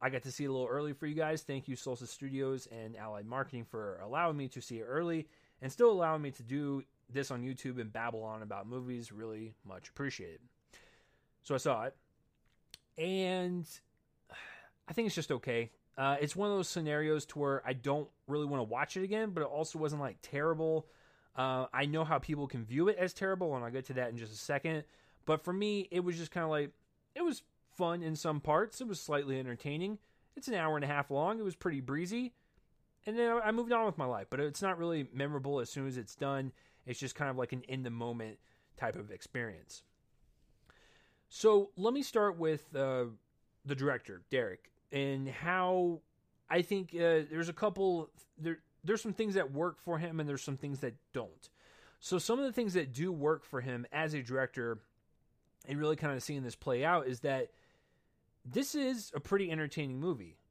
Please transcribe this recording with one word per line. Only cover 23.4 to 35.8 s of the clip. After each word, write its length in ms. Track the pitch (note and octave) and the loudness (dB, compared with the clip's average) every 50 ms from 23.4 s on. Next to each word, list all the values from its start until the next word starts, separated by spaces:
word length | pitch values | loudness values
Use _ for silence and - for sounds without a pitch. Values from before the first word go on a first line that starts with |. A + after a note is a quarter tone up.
| F#3 D#3+ C#3 | 0 0 0
and 100 | B2+ A#2+ | 0 -2
I'll 60 | A#2 | -4
get 160 | B2 C3 B2+ | -4 -6 -6
to 80 | - C3 | -4 -2
that 140 | B2+ B2 A#2 | -2 -2 -2
in 80 | A#2 | -2
just 160 | A#2 A2+ G#2+ | -6 -8 -10
a 40 | A2 | -10
second. 480 | - - - C#3+ C#3 - D#3+ D#3+ D3+ D3 - - - - _ _ _ - | -8 -4 -2 -2 0 0 0 -2 -2 -4 -8 -16 -20 -20 _ _ _ 2
But 180 | - D#3 D#3 - | 2 2 2 2
for 80 | F3+ | 0
me, 360 | F3+ G3 G#3 G#3+ G#3 G3+ F#3 - | 0 0 2 2 2 0 0 0
it 100 | E3+ F3+ | 0 0
was 160 | F3+ F3 E3+ | 0 0 0
just 140 | E3 E3 D3 | -2 -4 -4
kinda 180 | - F3 E3 D#3 | -2 -2 0 2
like, 240 | D#3 D3 D3 C#3+ - _ _ _ _ _ _ _ - | 2 2 0 -2 -6 _ _ _ _ _ _ _ -4
it 80 | C#4+ | 0
was 200 | F4 E4+ C4+ - - _ _ _ _ _ - | 0 0 0 -2 -6 _ _ _ _ _ -4
fun 260 | - F3+ E3+ E3+ F3 | 0 0 0 0 0
in 140 | E3+ D#3+ D#3+ | -2 -2 -2
some 240 | D3+ - E3 D3+ C#3+ | 0 0 0 0 0
parts. 400 | - D#3 D3+ E3+ A3 G#3+ - - | 2 4 6 6 4 2 -2 -6
It 80 | B3+ A3+ | -6 -6
was 120 | F#3+ - | -6 -6
slightly 380 | - - D3 C#3 C#3+ C3+ C3 C3 | -2 0 0 2 2 2 0 -2
entertaining. 600 | B2+ B2+ A#2+ A#2 - D3 D3 D#3 F3+ G3+ G#3+ - _ _ _ _ _ _ - | -2 -4 -6 -6 -4 -4 -4 -2 -2 -4 -4 -6 _ _ _ _ _ _ -16
It's 140 | C#4+ - C4+ | -10 -4 -2
an 60 | A3+ | 0
hour 200 | F3+ D#3+ D#3 D#3 | 0 2 2 2
and 100 | D3 C#3+ | 2 0
a 40 | C#3 | 0
half 240 | D3 C#3+ C#3 - | 0 0 0 0
long. 260 | C#3 C#3 D#3 F#3 A3+ A3+ | 2 2 2 2 2 0
It 60 | G#3+ | -2
was 100 | F#3+ E3 | -4 -4
pretty 260 | - - - D3+ C#3 | -2 -2 -2 -2 -2
breezy. 540 | B2+ A#2+ C#3 D#3 F3 F3 A3 A#3+ B3+ A#3+ - _ _ _ _ _ _ _ _ _ _ _ _ _ - | -2 -2 -2 -2 -2 -2 -2 -2 -2 -4 -6 _ _ _ _ _ _ _ _ _ _ _ _ _ -6
And 100 | G#3 A3 | -2 2
then 140 | A#3 A#3+ A#3 | 4 4 4
I, 80 | A#3 A#3+ | 4 4
I 140 | A3 G#3+ | 4 2
moved 180 | A3 A#3 A#3+ A#3 | 2 2 2 4
on 160 | A#3+ A3+ A3+ | 4 4 4
with 100 | G#3 E3 | 2 2
my 80 | D#3+ C#3 | 0 0
life. 220 | B2+ A#2+ G2+ G2 - | 0 0 -2 -2 -2
But 100 | C3+ C3 | -2 0
it's 200 | D3 D3 C#3+ - | 0 0 0 0
not 180 | G3 F#3+ F#3 E3 | 0 0 2 2
really 300 | E3 E3+ E3 D#3 C3+ - | 0 0 0 0 -2 -2
memorable 480 | A#2+ C3 C#3 D3 D3+ C#3 C3 C#3+ C#3+ C3+ | -2 -2 -2 0 -2 -2 -2 0 0 0
as 100 | A#2 - | 0 -2
soon 160 | - C#3+ | -2 -4